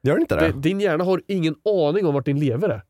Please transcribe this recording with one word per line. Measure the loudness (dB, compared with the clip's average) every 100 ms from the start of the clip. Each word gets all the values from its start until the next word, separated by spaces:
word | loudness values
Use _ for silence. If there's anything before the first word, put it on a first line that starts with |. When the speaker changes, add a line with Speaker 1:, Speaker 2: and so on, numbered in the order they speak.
Speaker 1:
Gör | 0 0
det |
inte | 0 0
det? | 0
Speaker 2:
det, | 0
din | -2 0
hjärna | 0 0
har | 0 -2 -2
ingen | -2 -2 -2 -2
aning | 2 2 2 0
om |
vart | 0 0
din | 0
lever | 0 0 -2
är. | -4